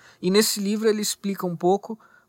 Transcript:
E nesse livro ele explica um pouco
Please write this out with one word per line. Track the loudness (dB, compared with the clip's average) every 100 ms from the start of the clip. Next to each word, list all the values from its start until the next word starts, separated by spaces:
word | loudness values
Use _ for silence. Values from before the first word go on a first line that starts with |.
| -20 _
E | 2
nesse | 4 4 0
livro | -2 0 0
ele | 0
explica | -2 -4 -6 -4 -6
um |
pouco | 0 2 0 -2 -14 _ _